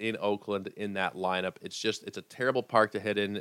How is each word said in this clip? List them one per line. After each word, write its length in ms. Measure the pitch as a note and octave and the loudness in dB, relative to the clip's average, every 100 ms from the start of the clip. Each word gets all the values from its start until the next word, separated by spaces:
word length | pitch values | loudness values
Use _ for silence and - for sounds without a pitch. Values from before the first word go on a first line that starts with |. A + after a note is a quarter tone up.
in 160 | A2 A2 | -2 0
Oakland 520 | G#2 G#2 G#2 G2+ F#2+ - | 0 0 0 -4 -4 -6
in 180 | G#2 | -4
that 200 | G2 F#2 | 0 -2
lineup. 440 | F#2 F#2 F#2 F#2 - | 0 0 0 0 -6
It's 180 | F2 - | -10 -4
just, 240 | A2 - | -2 -2
it's 160 | G2+ F#2+ | -8 -12
a 40 | |
terrible 420 | - - B2+ C3 | -14 -2 0 2
park 260 | A#2+ A2+ G#2+ | 4 4 4
to 60 | G#2+ | 2
hit 180 | G#2 G#2 | 0 0
in. 180 | G2+ G2+ | 0 -4